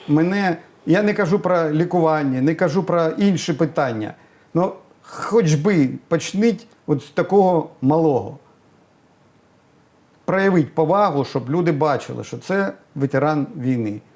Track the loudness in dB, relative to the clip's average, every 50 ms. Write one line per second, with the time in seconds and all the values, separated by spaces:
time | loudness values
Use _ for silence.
0 | -4 0 2 2 2 2 0 0 0 0 -2 -4 -8 -20 _ _ 0 2 2 2
1 | 2 2 0 0 0 0 0 0 2 2 2 2 2 2 0 0 0 0 0 2
2 | 2 2 2 2 0 0 0 0 0 0 0 2 0 0 0 0 -2 0 0 0
3 | 0 0 0 2 2 2 2 0 -2 -4 -2 -2 -2 -2 0 -2 -2 -2 -2 -6
4 | -8 -8 -10 -16 -20 _ _ _ _ _ -2 -2 -2 -2 -4 -8 -20 _ _ _
5 | _ -18 -14 -12 -6 0 2 2 4 4 2 2 2 2 2 2 2 0 0 -6
6 | -8 -4 -4 -4 -4 -4 -2 0 2 2 0 0 -6 -18 -20 _ -4 -2 -2 -2
7 | -4 -6 -4 -4 -2 2 4 4 4 4 4 2 0 -4 -8 -2 0 2 2 4
8 | 4 2 2 0 -2 -6 -12 -16 _ _ _ _ _ _ _ _ _ _ _ _
9 | _ _ _ _ _ _ _ _ _ _ _ _ _ _ _ _ _ _ _ _
10 | _ _ _ _ -6 -4 -2 0 2 2 2 2 0 0 0 -2 0 2 2 2
11 | 2 2 0 0 -2 -2 -4 -6 -4 -2 -2 0 0 0 0 0 0 0 0 -2
12 | -4 -8 -10 -10 -10 -10 -12 -12 -8 -4 -4 -2 -2 -4 -6 -12 _ _ -8 -4
13 | -4 -2 -2 0 0 0 0 -2 -4 -6 -8 -6 -4 -2 -2 -2 -2 -4 -6 -8
14 | -12 _ _